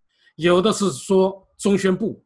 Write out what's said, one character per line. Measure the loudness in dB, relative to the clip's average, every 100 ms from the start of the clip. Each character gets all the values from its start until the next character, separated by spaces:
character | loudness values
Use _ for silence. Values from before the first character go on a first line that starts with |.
| _ _ _ -4
有 | 2 2
的 | 2
是 | 0 -2
说 | -4 -2 0 2 -2 _ _
中 | -2 0
宣 | 0 -2
部 | -4 -8